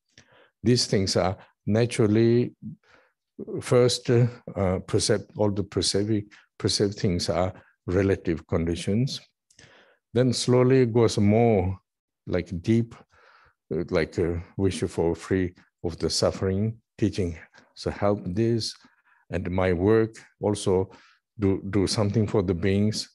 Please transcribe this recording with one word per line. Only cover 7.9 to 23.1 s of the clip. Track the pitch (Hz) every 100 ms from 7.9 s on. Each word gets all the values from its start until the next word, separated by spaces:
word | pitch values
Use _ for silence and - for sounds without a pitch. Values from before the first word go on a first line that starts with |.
| 90 98 92 - 78 -
conditions. | 82 82 82 - 104 135 - - _ _ _ - - _ _ _
Then | 117 127
slowly | 117 - 123 127 131
it | 120
goes | 117 113 -
more | 101 107 117 104 90 92 _ _ _ _ -
like | 90 87 87
deep, | 87 117 120 - _ _ _ _ _ _ -
uh, | 80 87
like | 90 78 -
a | 82 85 - -
wish | 95 -
for | 92 - 85
free | 82 - 95 90 - _ _
of | 87 80
the | 80
suffering, | - 92 - 95 95 113 117 _ -
teaching, | 104 101 87 80 - _ _
so | - 87
help | - 101 104
this, | 92 92 117 117 - - _ _ _ _ -
and | 85 90
my | 92 92
work | 85 98 113 110 - - _
also | 101 101 104 92 95 - _ _ _ -
do, | 98 95 101
do | 101 90
something | - 107 110 104
for | 113
the | 92
beings, | 87 98 98 107 107 -